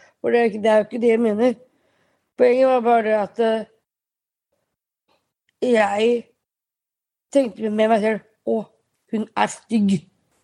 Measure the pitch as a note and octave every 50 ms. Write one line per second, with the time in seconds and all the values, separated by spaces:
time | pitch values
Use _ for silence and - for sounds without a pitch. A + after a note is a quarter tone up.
0 | _ _ _ _ - A#3 A#3 A#3+ A#3 A3+ F#3+ G#3+ G3+ A3 G#3+ G#3+ G#3 G#3 - A#3
1 | A3 A#3+ A3+ A3+ A#3+ A3+ G#3 G#3 A#3 B3+ A#3 - - _ _ _ _ _ _ _
2 | _ _ _ _ _ _ _ - B3+ B3 A#3+ B3+ C4 C4 C4 B3+ A3+ A#3 A#3+ A#3
3 | A3 G#3+ G#3+ G#3+ G3+ F#3 - - A#3 A3+ A3 A3 G#3 - _ _ _ _ _ _
4 | _ _ _ _ _ _ _ _ _ _ _ _ _ _ _ _ _ _ _ _
5 | _ _ _ _ _ _ _ _ _ _ _ _ - B3+ A#3+ A3 G#3+ G3+ G3+ G#3
6 | A3 A#3 A#3+ A#3+ A3+ _ _ _ _ _ _ _ _ _ _ _ _ _ _ _
7 | _ _ _ _ _ _ - C#4 C4+ A#3 F3+ - G#3+ A3 G#3 G#3+ G#3+ A3 A3+ G#3+
8 | G3+ A3 A3 G3 - _ _ _ _ - A3+ A3+ G3+ - _ _ _ _ _ _
9 | _ _ - A3 G#3+ - _ - G#3 G#3 - - _ _ A3 A#3 G#3 G3 G3 F3+
10 | - _ _ _ _ _ _ _